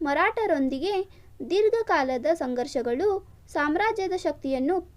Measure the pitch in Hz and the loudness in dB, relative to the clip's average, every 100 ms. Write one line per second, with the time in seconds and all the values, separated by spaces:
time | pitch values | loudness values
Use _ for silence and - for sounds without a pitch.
0 | 294 294 381 466 427 302 269 262 339 403 | -2 2 2 2 0 2 0 -2 -2 -2
1 | 392 - - - 240 370 427 453 440 339 | -4 -10 -20 -14 -2 2 4 2 2 2
2 | 262 254 277 339 262 247 262 277 233 240 | 2 0 0 0 0 -4 -2 -2 -2 0
3 | 392 392 - - - 330 294 311 427 440 | 2 0 -4 -20 -6 0 0 2 0 0
4 | 381 370 339 294 277 262 269 370 349 | -2 -2 -2 -4 -4 -2 0 0 -4